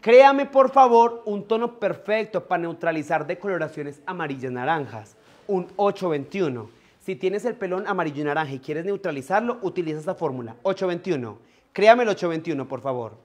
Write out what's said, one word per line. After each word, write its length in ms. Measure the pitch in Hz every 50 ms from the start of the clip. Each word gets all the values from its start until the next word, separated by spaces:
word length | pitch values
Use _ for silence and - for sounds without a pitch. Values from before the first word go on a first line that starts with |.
créame, 440 | - 220 233 254 269 277 277 277 285
por 240 | 277 277 269 262 254
favor, 540 | 262 269 262 254 233 233 233 233 233 233 -
un 220 | 214 208 202 - -
tono 320 | 226 220 233 240 233 -
perfecto 680 | 214 196 180 - - - 214 220 214 214 - 185 175
para 160 | - 185 175
neutralizar 640 | 170 170 165 165 - 165 165 160 147 147 165 160 151
decoloraciones 760 | 147 175 175 - 202 190 170 160 151 151 - 147 127 107 - _
amarillas 460 | - 185 175 165 151 139 135 123 131
naranjas. 640 | 123 123 123 139 165 160 143 113 110 110 107 - _ _ _ _ - _ - -
Un 200 | 202 185 175 - - -
ocho 320 | 202 202 196 - 185 180
veintiuno. 600 | 156 147 139 139 - 196 185 151 127 120 107 107 - _ _ _ _ _
Si 160 | _ - 190
tienes 300 | - - 185 190 208 202
el 100 | 247 220
pelón 320 | - 202 185 175 185 208 -
amarillo 340 | 202 185 170 156 143 139
y 40 | 151
naranja 280 | 147 147 156 156 139 135
y 60 | 131
quieres 260 | 131 - 151 151 165
neutralizarlo, 720 | 196 202 190 196 185 156 139 127 - 185 208 226 240 233 233
utiliza 380 | 196 185 170 185 175 156 156 156
esta 140 | 151 185 185
fórmula. 420 | - 170 151 131 127 120 113 110 -
Ocho 260 | - 190 190 190 190 185
veintiuno. 520 | 175 170 175 196 170 139 120 113 104 - _ _ _ _ _ _
Créame 320 | _ - 196 214 226 247 240
el 60 | 214
ocho 200 | 196 - - 175
veintiuno, 380 | 165 160 160 165 156 139 131 -
por 140 | 139 123
favor. 360 | 110 139 131 123 117 110 107 - _